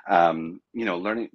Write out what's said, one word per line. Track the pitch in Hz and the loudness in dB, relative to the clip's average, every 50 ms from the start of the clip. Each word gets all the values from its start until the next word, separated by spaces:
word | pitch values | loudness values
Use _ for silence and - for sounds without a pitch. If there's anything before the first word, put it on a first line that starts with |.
| - - | -4 2
Um, | 98 87 85 82 80 80 80 82 87 - _ _ - | 4 4 6 4 4 0 -6 -8 -10 -14 _ _ -8
you | 120 113 | -4 -4
know, | 104 90 | -2 -2
learning, | 87 92 104 107 117 113 - _ | -2 -2 -4 -4 -4 -6 -10 _